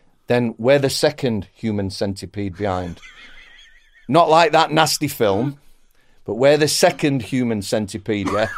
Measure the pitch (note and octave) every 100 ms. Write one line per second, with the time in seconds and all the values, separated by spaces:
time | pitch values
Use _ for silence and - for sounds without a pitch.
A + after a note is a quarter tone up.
0 | _ _ - B2 A#2+ - A#2 C#3+ C3+ -
1 | D3+ C#3+ C3 G#2+ - _ A2+ G#2 F#2+ -
2 | G2+ F#2+ F#2 G#2 G2+ F2 G2+ F#2 F2+ E2+
3 | - - - - - - - _ _ _
4 | - D3+ D#3 D#3+ E3 D#3 D3 D3+ D3+ -
5 | C#3+ - G#2+ G2 C3+ C#3+ - - _ _
6 | _ _ - G#2+ C3+ D3 D3+ - F3+ -
7 | D#3 C3+ G2+ C3 A#2+ G#2+ - A2+ G#2 G#2
8 | G#2 G#2 F#2 G2+ G#2+